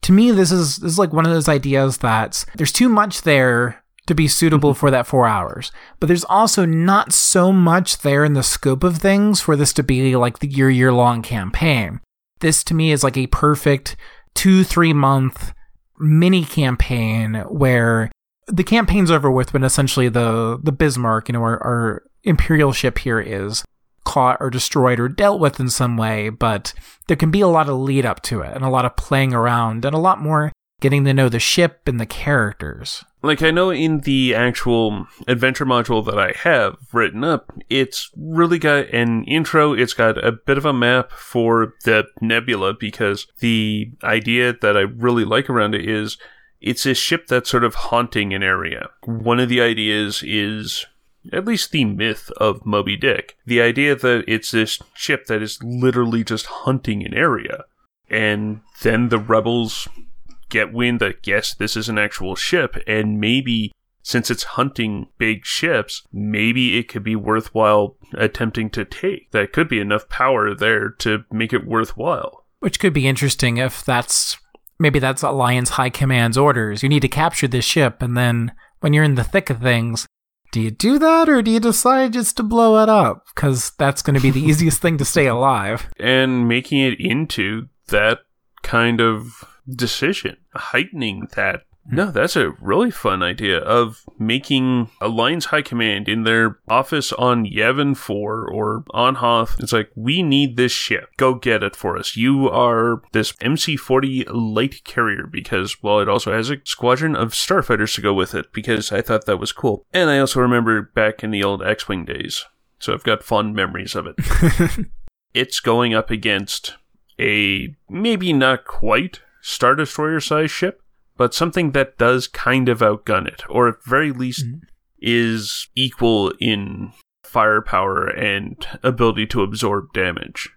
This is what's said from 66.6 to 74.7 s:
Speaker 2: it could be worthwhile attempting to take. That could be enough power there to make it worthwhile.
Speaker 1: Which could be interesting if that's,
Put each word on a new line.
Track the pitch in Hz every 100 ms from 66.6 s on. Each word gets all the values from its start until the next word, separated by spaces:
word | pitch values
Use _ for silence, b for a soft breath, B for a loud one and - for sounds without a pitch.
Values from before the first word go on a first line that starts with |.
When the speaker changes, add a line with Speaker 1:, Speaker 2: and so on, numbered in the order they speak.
| 123 107
Speaker 2:
it | 117
could | 120
be | 104
worthwhile | 110 110 110 - 110 107 104 104 - _
attempting | - 107 - 113 113 110
to | 113
take. | 98 - 185 196 _
That | 110 101
could | - 165
be | 113
enough | 101 104 -
power | - 131 123 104
there | 101 107 110 107 -
to | 117 107 -
make | 110 113
it | 120 -
worthwhile. | 113 110 - 139 160 - - _ _
Speaker 1:
Which | 196 -
could | 196
be | 147 131
interesting | 131 139 - 127 117
if | 107 -
that's, | - 120 - - - - _ _ -